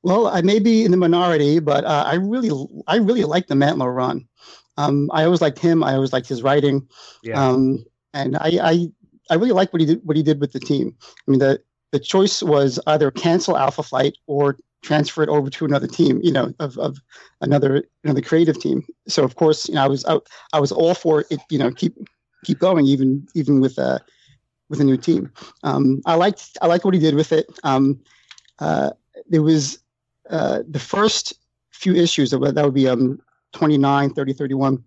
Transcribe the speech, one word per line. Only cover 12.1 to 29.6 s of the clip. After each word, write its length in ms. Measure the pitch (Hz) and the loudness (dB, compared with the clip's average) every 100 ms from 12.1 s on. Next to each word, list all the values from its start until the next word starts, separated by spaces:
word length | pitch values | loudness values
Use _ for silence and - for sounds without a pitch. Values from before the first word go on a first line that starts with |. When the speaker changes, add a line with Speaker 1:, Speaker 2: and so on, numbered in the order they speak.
| 190 196 - | 0 2 0
Speaker 1:
was 360 | 185 147 139 123 - | 0 2 2 0 -2
either 220 | 151 143 | 0 0
cancel 460 | 127 170 175 170 147 | 0 0 0 0 0
Alpha 260 | 135 139 | -2 -4
Flight 360 | 147 131 139 - - | -6 -2 -2 -4 -6
or 320 | 143 143 135 _ _ | -2 0 -2 _ _
transfer 400 | - 151 147 - | -4 -2 -2 -2
it 60 | 151 | 0
over 180 | 147 139 | 0 -2
to 160 | 135 | -6
another 220 | 156 139 135 | -2 -2 -4
team, 340 | - 151 127 | 0 0 2
you 100 | 170 | 0
know, 200 | 135 120 123 | 0 -4 -6
of, 180 | 147 - | -10 -6
of 220 | 147 139 _ - - _ | -8 -8 _ -20 -20 _
another, 440 | - 143 139 135 - _ | 0 2 2 0 -4 _
another 180 | - 139 | -4 -4
creative 400 | 131 160 165 165 | 0 0 2 0
team. 240 | - - - - - | -2 -4 -6 -20 -6
So 160 | - | -2
of 120 | 131 - | -2 0
course, 320 | 160 151 - | 0 0 -4
you 80 | 151 | -2
know, 80 | |
I 20 | 135 | 0
was, 180 | 135 135 | -2 -2
I, 120 | 160 _ - - | -4 _ -20 -4
I 80 | 156 | -2
was 120 | 143 | -2
all 220 | - 165 | 0 0
for 300 | 180 165 151 - | 0 0 0 0
it, 100 | 151 - | -8 -4
you 80 | 147 | -2
know, 120 | 131 | -2
keep, 260 | 127 170 - 208 _ _ _ | -2 -6 -6 -20 _ _ _
keep 140 | - 160 | -6 -2
going, 260 | 180 175 139 | 2 2 2
even, 400 | 135 131 139 - | 2 0 -2 -6
even 260 | 165 139 139 | -6 0 2
with, 180 | 131 131 | 2 0
uh, 220 | 65 64 _ _ _ _ _ _ _ | -2 -4 _ _ _ _ _ _ _
with 120 | 147 | 0
a 40 | |
new 120 | 139 131 | 0 2
team. 320 | - 156 - - - _ | 0 -2 -4 -14 -20 _
Um, 400 | 147 135 135 135 | -4 0 0 0
I 120 | 165 165 | 0 0
liked, 420 | 185 208 - - | 0 -2 -14 -4
I 60 | 170 | 0
liked 180 | 175 | 2
what 100 | 196 | 2
he 60 | 185 | 2
did 140 | 160 | 2
with 180 | 143 156 | 0 0
it. 140 | 160 - - | -2 -2 -8
Um, 380 | 147 135 135 135 _ _ _ - _ _ | -2 0 0 -2 _ _ _ -20 _ _
uh, 320 | - 80 - - _ - - | -4 -2 -2 -6 _ -20 -2
there 120 | 165 | 0
was, 360 | 151 160 | 2 2